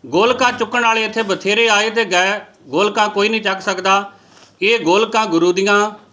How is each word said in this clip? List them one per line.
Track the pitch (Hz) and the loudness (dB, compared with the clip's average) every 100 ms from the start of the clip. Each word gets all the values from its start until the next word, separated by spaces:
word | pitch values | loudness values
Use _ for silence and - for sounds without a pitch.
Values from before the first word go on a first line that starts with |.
| 127 | -2
ਗੋਲਕਾਂ | 151 226 240 254 | 0 2 2 0
ਚੁੱਕਣ | 233 226 247 | 0 -4 0
ਵਾਲੇ | 233 226 | 0 0
ਇੱਥੇ | 220 226 | -2 -4
ਬਥੇਰੇ | 208 185 190 208 233 | -2 -2 -2 0 2
ਆਏ | 208 214 | 2 0
ਤੇ | 220 | -2
ਗਏ, | 208 180 185 208 - _ - | 0 0 0 -2 -8 _ -6
ਗੋਲਕਾਂ | 139 208 208 208 | -2 0 0 -2
ਕੋਈ | 202 208 | 0 0
ਨਹੀਂ | 220 | 0
ਚੱਕ | 214 190 | -2 -4
ਸਕਦਾ। | 202 190 190 196 202 - _ - - _ | -4 -4 0 0 0 -14 _ -20 -20 _
ਇਹ | 196 233 | 0 0
ਗੋਲਕਾਂ | 160 190 220 226 214 | 2 2 2 0 0
ਗੁਰੂ | 165 175 | 0 2
ਦੀਆਂ | 180 196 202 208 208 - | 0 2 2 0 -4 -20